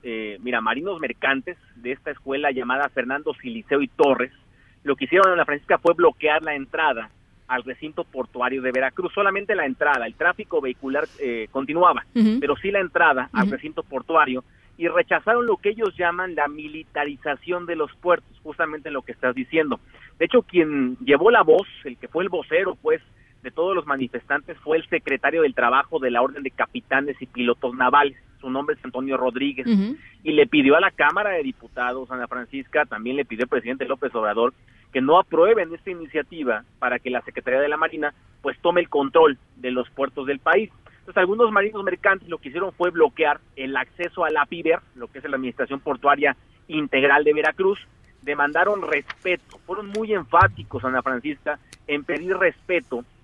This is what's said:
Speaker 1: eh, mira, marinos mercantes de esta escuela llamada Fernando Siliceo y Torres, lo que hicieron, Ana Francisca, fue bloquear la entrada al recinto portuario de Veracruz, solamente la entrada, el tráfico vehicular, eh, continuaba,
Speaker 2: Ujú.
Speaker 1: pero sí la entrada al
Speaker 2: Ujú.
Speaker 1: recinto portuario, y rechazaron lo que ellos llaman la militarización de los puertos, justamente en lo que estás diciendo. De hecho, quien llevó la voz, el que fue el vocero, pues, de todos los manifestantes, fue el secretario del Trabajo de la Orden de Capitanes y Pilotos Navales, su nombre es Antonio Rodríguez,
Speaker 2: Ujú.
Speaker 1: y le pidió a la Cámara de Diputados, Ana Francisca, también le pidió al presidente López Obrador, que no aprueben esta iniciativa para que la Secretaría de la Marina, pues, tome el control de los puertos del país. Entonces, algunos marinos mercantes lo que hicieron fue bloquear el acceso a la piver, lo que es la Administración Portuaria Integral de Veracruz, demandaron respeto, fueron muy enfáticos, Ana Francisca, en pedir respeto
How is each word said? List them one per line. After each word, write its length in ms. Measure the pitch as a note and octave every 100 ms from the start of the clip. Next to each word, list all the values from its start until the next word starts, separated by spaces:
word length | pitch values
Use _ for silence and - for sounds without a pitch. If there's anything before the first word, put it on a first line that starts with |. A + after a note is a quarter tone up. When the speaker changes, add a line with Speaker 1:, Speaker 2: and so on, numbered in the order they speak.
Speaker 1:
eh, 340 | B2 A2 G#2+ G2+
mira, 180 | A#2+ A#2+
marinos 400 | A2+ B2 F#3 E3
mercantes 560 | C3+ - C3+ C3+ F3 F3 _ A#2
de 160 | A#2+
esta 180 | C#3 D#3
escuela 400 | C#3 C3+ C3+ D3
llamada 380 | B2+ A#2+ C3+ C#3+
Fernando 440 | C3+ B2 C#3 D3+ -
Siliceo 460 | B2+ A2+ - C#3+
y 60 | C3+
Torres, 460 | - C#3+ B2+ B2+ _ _ _ _ _
lo 140 | C#3+ C#3
que 80 | C#3
hicieron, 260 | F3+ F#3+
Ana 140 | F3 D3+
Francisca, 320 | D3 - E3+
fue 160 | E3+
bloquear 500 | E3+ E3 - D3+ D#3
la 120 | D#3 C#3+
entrada 540 | C3+ D#3 D#3 A2+ A2 _ _ _ -
al 160 | B2+
recinto 400 | B2 B2 D3+ E3
portuario 580 | - B2+ A#2+ B2 B2 C3+
de 100 | B2+
Veracruz, 400 | B2+ C3 - F3+
solamente 420 | - G3 G3 G3+ G3
la 100 | C#3+
entrada, 400 | C3 D3 C3 A#2
el 80 |
tráfico 480 | - E3 F3 G#3+ D#3+
vehicular, 460 | C3+ B2+ C3+ C#3 D#3 -
eh, 280 | C3+ A#2 G#2+
continuaba, 540 | C3+ C#3 D#3+ F3+ B2+ -
Speaker 2:
Ujú. 240 | - A3 A#3+
Speaker 1:
pero 160 | C#3+ -
sí 120 | G4
la 100 | G3
entrada 480 | F#3 - - B3+ C4+
al 140 | A3 G3
Speaker 2:
Ujú. 80 | -
Speaker 1:
recinto 260 | D4+ A3+
portuario, 640 | - - - D#3+ D3 B2+ - _ _ -
y 100 | E3+
rechazaron 600 | E3+ E3 E3+ G#3+ A#3+ A#3+
lo 100 | G3
que 120 | G3+
ellos 260 | G#3+ G3+ F3
llaman 380 | F3 F3 F#3 D3+
la 120 | D3 D3+ D3+ D#3 D#3+
militarización 720 | D3 D3 C3+ D3+ C3+ E3+ F3 E3+
de 100 | E3
los 160 | C#3+ -
puertos, 340 | F3+ E3+ _ -
justamente 460 | D#3 D3 D#3+ D3+ D#3
en 40 |
lo 80 | C#3
que 100 | -
estás 240 | - B2+ B2
diciendo. 440 | B2 D#3+ D3+ A#2 - - - -
De 80 | E3
hecho, 160 | B3+
quien 560 | - F3+ D#3 C#3+ B2+ B2
llevó 340 | B2+ C#3+ G#3
la 120 | A#3
voz, 240 | D#3+ F3+ G3 - C#3
el 120 | A#2+
que 100 | A#2+
fue 160 | D#3+
el 60 | F#3+
vocero, 460 | F3 - D#3+ F#3 -
pues, 200 | D#3 D#3+ _ _ _ _
de 80 | B2+
todos 240 | D#3 F3+ F#3
los 100 | D3
manifestantes, 720 | C3+ B2 A#2+ - D3 D#3+ D#3+
fue 180 | D3+ D#3+
el 100 | -
secretario 520 | D#3+ - C3+ C#3+ E3
del 100 | D3 B2
Trabajo 440 | A#2+ C3+ - D#3+
de 120 | C3
la 100 | A#2+
Orden 220 | C3+ C#3
de 80 | C3+
Capitanes 640 | - - B2+ - C3+ C#3+ C3
y 40 | C3
Pilotos 480 | B2 A#2+ A#2+ B2 B2+
Navales, 420 | B2+ C#3+ C#3+ C3+ _ -
su 80 | C3
nombre 260 | C3 D3 D3+
es 80 | C3
Antonio 320 | B2+ C3+ C3
Rodríguez, 500 | B2+ A#2+ C#3+ C3 A#3
Speaker 2:
Ujú. 300 | G3+ G#3 D#4 - _
Speaker 1:
y 80 | D#3
le 140 | D3+ C3+
pidió 280 | D3+ C3+ D#3
a 60 |
la 100 | F#3+
Cámara 400 | - D3 F#3 G#3
de 120 | F3
Diputados, 640 | C3+ - - B2+ B2 C3 B2+
Ana 160 | B2+ A#2+
Francisca, 580 | B2 A#2 C3+ B2+ D3+ D3
también 300 | G#2+ A#2 C#3
le 100 | C3+
pidió 180 | A2+ B2+
al 40 |
presidente 360 | C3 A2+ C3+ C3
López 280 | C3+ C3 A#2
Obrador, 380 | G#2+ G#2+ A#2+ - _ _ _
que 100 | C3
no 180 | C3+ F3
aprueben 540 | - E3 F#3 A3+ E3
esta 180 | E3 G3
iniciativa 720 | F3 D#3 D#3 C#3 E3+ B2+ G#2+ - -
para 200 | B2+ B2
que 100 | B2+
la 100 | B2
Secretaría 380 | - A#2+ B2+ C3
de 100 | D3
la 80 | D3+
Marina, 360 | D#3+ D#3 D3 - _ _
pues, 160 | C#3 -
tome 220 | E3+ F3
el 80 | E3+
control 480 | C#3+ C#3 E3 D#3+ C3 _ -
de 140 | B2+
los 180 | B2+ B2
puertos 340 | - C3+ C#3+ C3
del 140 | C#3
país. 300 | D#3 F#3 G#3+ _ - _
Entonces, 180 | - G3
algunos 340 | F3+ G#3+ A#3
marinos 320 | G3+ G#3 G#3+
mercantes 440 | F#3+ F3+ G3 F#3+ E3
lo 120 | E3
que 100 | C#3
hicieron 220 | D#3 F#3+
fue 160 | - F3
bloquear 500 | E3 D3 - D3+ D3 _ -
el 200 | C3 C3+
acceso 480 | C3 - F3 - D#3+
a 40 |
la 140 | D#3 C#3+
piver, 340 | E3+ D#3+ E3 _ B2+
lo 120 | A#2
que 120 | C3+
es 40 | D3+
la 60 | C#3
Administración 420 | B2+ A#2 A2 C#3
Portuaria 560 | D3+ C3 C#3+ C#3+ C#3+ - _ _ -
Integral 560 | D#3 C#3+ C3+ C#3 C#3+
de 100 | D3+
Veracruz, 460 | D3+ D3+ - F#3+ G3+ - _ _ _
demandaron 600 | C3+ C#3 C#3+ D#3+ F#3 G#3
respeto, 800 | D#3+ D3 - - F3+ F3 _ - -
fueron 220 | G3 G3+
muy 260 | G#3 A3
enfáticos, 680 | G3+ C#3 E3+ G3 - - B2
Ana 180 | B2+ B2+
Francisca, 580 | C3 B2 D3+ C#3+ D3+ D3 _ - -
en 160 | D3
pedir 320 | C3+ C#3 F3+ F#3
respeto 640 | F3+ - - F3 - B2 B2+ _